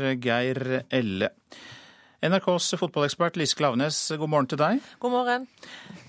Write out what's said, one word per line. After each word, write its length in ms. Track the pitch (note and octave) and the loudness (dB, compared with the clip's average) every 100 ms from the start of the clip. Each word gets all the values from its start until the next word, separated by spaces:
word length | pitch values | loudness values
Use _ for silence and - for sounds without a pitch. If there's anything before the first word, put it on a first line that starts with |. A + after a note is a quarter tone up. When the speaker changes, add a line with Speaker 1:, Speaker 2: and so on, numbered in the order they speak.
| C3+ B2+ | -2 0
Speaker 1:
Geir 680 | A#2+ A#2+ B2+ B2+ B2+ C3 C3+ | 0 0 0 -2 -2 -4 0
Elle. 400 | C3 A2 F#2+ G#2 - _ - - - - - _ _ | 0 0 0 -2 -4 _ -20 -20 -20 -20 -20 _ _
N 120 | D#3+ | 0
R 60 | F#3 | 2
Ks 340 | F#3 F3 - F3+ | 2 2 2 0
fotballekspert 600 | E3+ D3 C#3+ - E3+ F3 | -2 0 0 2 0 2
Lise 200 | C#3+ - | 0 2
Klaveness, 560 | D3 A#2+ D3 D3 - D#3 | 2 2 0 0 -2 -2
god 120 | D3+ | 2
morgen 180 | D3+ C3 | 2 2
til 100 | D3 | 2
deg. 220 | D#3 C4 - - | 2 2 -4 -6
Speaker 2:
God 120 | B3 | 0
morgen. 360 | B3 B3 B3 C4 _ - - - - | 0 2 -2 -4 _ -18 -18 -18 -20